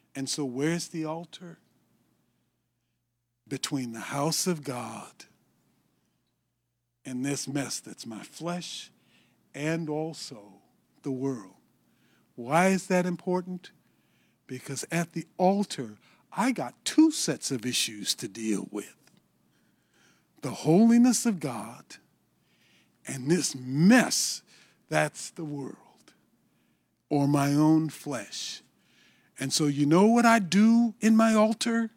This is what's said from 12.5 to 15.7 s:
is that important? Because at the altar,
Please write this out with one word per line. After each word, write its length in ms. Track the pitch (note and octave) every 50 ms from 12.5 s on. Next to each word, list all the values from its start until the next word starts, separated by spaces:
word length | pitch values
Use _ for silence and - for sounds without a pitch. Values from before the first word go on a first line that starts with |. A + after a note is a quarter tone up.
| D3+ E3+ F#3 F#3+
is 200 | F#3+ F3+ - -
that 180 | F#3 F3+ F3+
important? 640 | F3+ F3+ - - F#3 F3+ F3+ F3+ F#3 F3+ F3 - - _ _ _ _ _ _ _ _ _ _ _ _ _ _ _
Because 380 | - C3 B2+ - - C3+ - - -
at 220 | D#3+ E3+ E3+ -
the 140 | - E3+ - _ _ -
altar, 580 | F#3 F#3 G3 G3+ G3 -